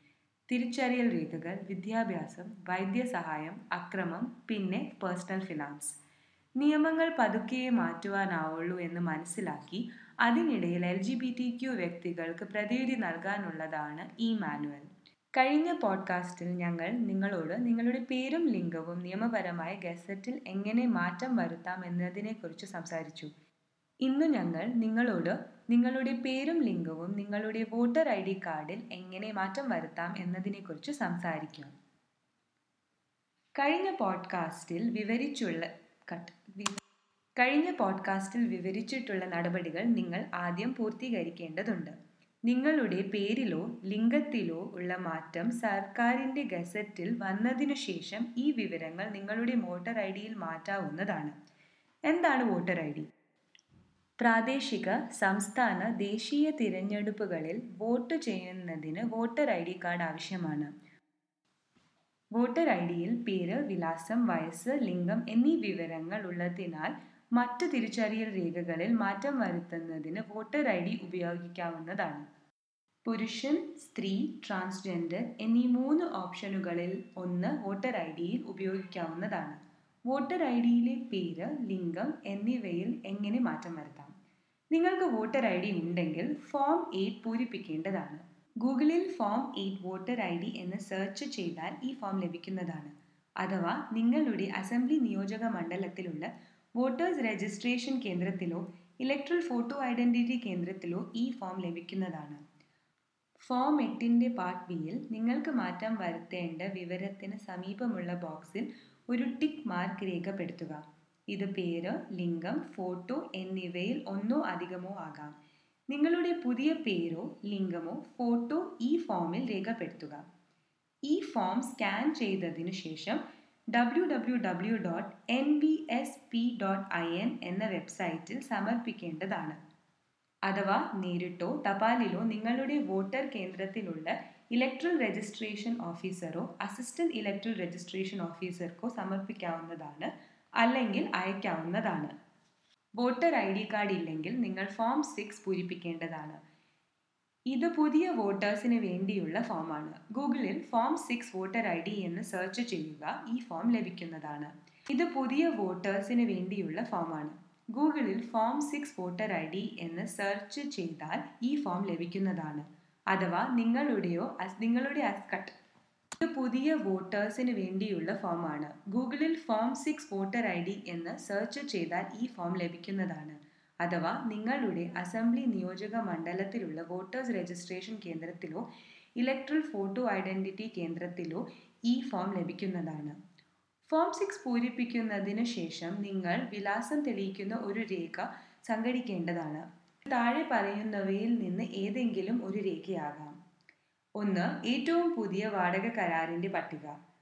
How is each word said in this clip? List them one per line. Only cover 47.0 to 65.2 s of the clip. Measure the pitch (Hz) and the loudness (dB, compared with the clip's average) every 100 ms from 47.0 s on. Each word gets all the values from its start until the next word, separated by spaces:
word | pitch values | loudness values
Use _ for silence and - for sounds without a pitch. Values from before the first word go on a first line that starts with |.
| 170 233 | -2 -2
വന്നതിനു | 190 196 233 247 285 | -2 2 2 2 0
ശേഷം | 277 - 185 - 208 240 240 | 0 -2 -4 -4 -6 -4 0
ഈ | 285 | 2
വിവരങ്ങൾ | 254 196 165 160 165 214 | 2 0 -2 -6 -6 -6
നിങ്ങളുടെ | 202 196 220 233 247 | -6 -4 0 2 2
വോട്ടർ | 185 180 180 233 | 0 -4 -4 -2
ഐ | 196 | -2
ഡിയിൽ | 190 214 | -4 -6
മാറ്റാവുന്നതാണ്. | 214 165 160 - 196 165 151 196 170 151 - - _ _ _ _ _ 302 | -6 -6 -6 -4 -2 -2 -2 -2 -2 -4 -8 -18 _ _ _ _ _ 2
എന്താണ് | 330 339 262 | 4 6 6
വോട്ടർ | 233 180 175 175 | 4 2 2 0
ഐ | 151 | 0
ഡി? | 147 156 - _ _ _ - _ - - _ _ - | -4 -8 -12 _ _ _ -20 _ -20 -20 _ _ 2
പ്രാദേശിക, | 233 226 233 269 - 214 - 226 - | 6 6 4 0 0 0 0 0 -2
സംസ്ഥാന, | - 196 202 202 - 240 180 208 | 2 4 4 0 2 4 4 0
ദേശീയ | 196 202 220 - 294 311 | 0 0 -2 0 2 4
തിരഞ്ഞെടുപ്പുകളിൽ | 302 220 185 196 208 208 208 202 170 156 208 240 175 | 4 2 2 -2 0 -2 -2 -2 -2 -2 -4 -6 -4
വോട്ട് | 220 240 240 | 2 2 2
ചെയ്യുന്നതിന് | 330 247 190 180 185 175 160 156 165 | -2 0 -4 -4 -8 -6 -6 -4 -2
വോട്ടർ | 233 226 233 233 285 | -2 0 0 2 2
ഐ | 185 | 2
ഡി | 170 180 | 0 -4
കാർഡ് | 175 175 | -2 0
ആവശ്യമാണ്. | 165 156 - 185 165 147 147 - - - _ _ _ _ _ _ _ _ _ _ _ _ - | -2 -4 -6 -2 0 0 -2 -6 -20 -20 _ _ _ _ _ _ _ _ _ _ _ _ -4
വോട്ടർ | 220 240 302 330 | 2 2 4 4
ഐ | 185 175 | 4 2
ഡിയിൽ | 170 175 233 | 0 0 0
പേര്, | - 190 175 240 294 | 0 0 2 0 0
വിലാസം, | 185 165 165 - 233 226 | -2 -2 -4 0 2 4
വയസ്സ്, | 165 160 - 240 | 2 0 -4 -2
ലിംഗം | 277 214 175 175 226 | 0 2 0 2 0